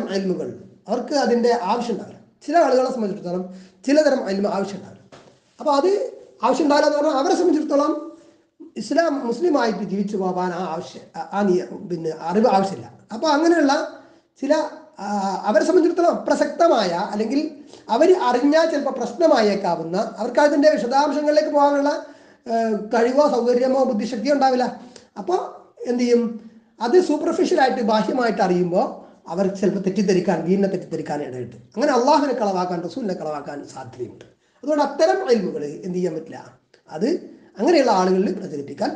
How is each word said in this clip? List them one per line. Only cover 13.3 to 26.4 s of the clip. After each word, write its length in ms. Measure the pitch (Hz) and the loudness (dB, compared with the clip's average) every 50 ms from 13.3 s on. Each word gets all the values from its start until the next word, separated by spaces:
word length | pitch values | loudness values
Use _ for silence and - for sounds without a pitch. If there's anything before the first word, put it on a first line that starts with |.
| 285 | 2
അങ്ങനെയുള്ള 380 | 285 330 339 339 330 294 269 285 311 311 - - - - - _ _ _ _ _ - | 2 4 4 4 4 4 2 2 0 -2 -6 -10 -16 -20 -20 _ _ _ _ _ -8
ചില, 120 | 269 269 302 311 302 - - - - - _ - | -2 0 0 0 0 -4 -8 -14 -20 -20 _ -14
ആ, 80 | 196 208 208 202 190 196 185 - - 202 | -10 -6 -4 -4 -4 -4 -4 -4 -2 0
അവരെ 160 | 214 311 349 | 2 2 2
സംബന്ധിച്ചിടത്തോളം 500 | - 370 359 311 349 339 370 339 339 240 208 | 4 4 4 4 4 2 4 2 2 2 2
അപ്രസക്തമായ 720 | - - 294 - 302 285 - - 339 339 294 240 202 180 165 175 208 202 202 | 0 0 0 0 0 -2 0 2 4 4 4 4 2 0 -2 -2 -4 -4 -4
അല്ലെങ്കിൽ 280 | 214 220 214 269 285 311 - - - - - - - - - | -4 -4 -2 -2 -2 -2 -4 -8 -14 -20 -20 -20 -18 -6 -2
അവർ 200 | 214 247 320 339 370 349 349 247 | 2 4 6 6 6 4 4 0
അറിഞ്ഞാൽ 360 | - 247 262 285 302 320 330 330 | 2 2 2 4 4 4 4 4
ചിലപ്പോൾ 240 | 311 277 - 269 240 240 | 0 -2 -2 -4 -4 -4
പ്രശ്നമായേക്കാവുന്ന, 1000 | 233 208 - - 339 311 285 240 220 208 196 180 196 180 170 160 165 165 170 196 233 - - - | -6 -6 -2 2 4 4 4 6 4 2 2 0 0 -2 -2 -2 -4 -4 -4 -4 -4 -4 -6 -6
അവർക്ക് 220 | 214 247 240 311 294 285 | -6 -2 2 4 4 4
അതിൻ്റെ 240 | 294 285 277 311 302 | 4 6 4 4 4
വിശദാംശങ്ങളിലേക്ക് 760 | - - 233 262 269 294 302 254 294 294 302 294 302 311 302 294 285 | 4 0 0 2 2 2 2 0 0 0 2 2 2 2 2 2 4
പോകാനുള്ള, 340 | 285 285 285 285 285 285 302 339 330 - - - - - _ _ - 240 | 4 4 4 2 0 0 -2 -4 -6 -12 -20 -20 -20 -20 _ _ -8 -4
ആ, 40 | 226 226 226 226 214 196 208 214 240 | -2 -2 0 0 -2 -4 -4 -2 0
കഴിവോ 320 | 226 233 247 262 285 294 294 262 | 2 2 2 4 4 4 4 4
സൗകര്യമോ 480 | 240 233 240 247 247 262 262 254 269 262 262 | 2 2 2 2 2 2 2 2 2 2 2
ബുദ്ധിശക്തിയോ 420 | 247 208 247 - 254 214 202 277 294 277 | 0 -2 -2 -4 -6 -4 0 0 2 4
ഉണ്ടാവില്ല. 280 | 262 262 254 247 247 220 - - - - - - - _ - 208 | 4 2 2 2 0 -2 -4 -10 -16 -20 -20 -20 -20 _ -16 -12
അപ്പൊ 160 | 190 349 359 - - - - - - _ _ - 240 247 | -6 -4 -2 -2 -2 -6 -12 -16 -20 _ _ -14 -6 -4
എന്ത് 120 | 240 240 247 | -2 0 2
ചെയ്യും? 200 | 240 240 233 233 214 - - | 2 2 2 2 0 -6 -8